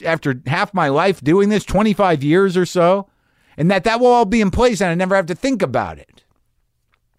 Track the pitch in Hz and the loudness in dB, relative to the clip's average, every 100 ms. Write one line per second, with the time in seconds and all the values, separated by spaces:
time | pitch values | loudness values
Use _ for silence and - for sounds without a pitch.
0 | 165 160 143 127 131 175 202 190 147 143 | -6 -4 -4 -6 -4 -4 -2 -2 0 0
1 | 190 - 135 190 202 208 - 185 220 202 | 0 -2 0 2 2 0 -2 0 0 2
2 | 190 156 143 175 196 180 175 180 170 196 | 0 0 0 2 2 0 -2 0 2 0
3 | 196 _ _ _ _ - 165 196 226 226 | -4 _ _ _ _ -4 0 0 0 2
4 | 247 240 208 226 196 - 247 190 185 170 | 2 4 2 0 0 2 0 0 -2 -2
5 | 185 196 170 175 277 233 160 117 90 76 | 0 0 -2 -4 -4 -2 -2 -2 -6 -12
6 | - _ _ _ _ _ _ _ _ _ | -20 _ _ _ _ _ _ _ _ _
7 | _ | _